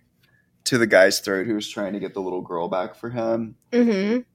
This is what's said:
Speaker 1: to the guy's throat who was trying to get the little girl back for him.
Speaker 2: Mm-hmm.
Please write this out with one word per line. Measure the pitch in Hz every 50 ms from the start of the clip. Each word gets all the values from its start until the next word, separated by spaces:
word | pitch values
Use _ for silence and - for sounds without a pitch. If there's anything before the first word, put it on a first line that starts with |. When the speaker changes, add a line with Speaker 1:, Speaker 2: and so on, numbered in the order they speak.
| _ _ _ _ _ _ _ _ _ _ _ _ _
Speaker 1:
to | - 139 123
the | 117 107
guy's | 104 92 95 98 98 -
throat | - 107 98 95 95
who | 117 110
was | 107 104 -
trying | - 117 104 95 98
to | 98
get | 95 95 -
the | 101
little | 95 92 90 90 87
girl | - 90 85 85 90
back | 95 92 92 110 -
for | - - 120
him. | 120 123 113 113 117 117 113 110 - _ _ _
Speaker 2:
Mm-hmm. | - 240 247 233 214 190 196 208 226 254 247 - _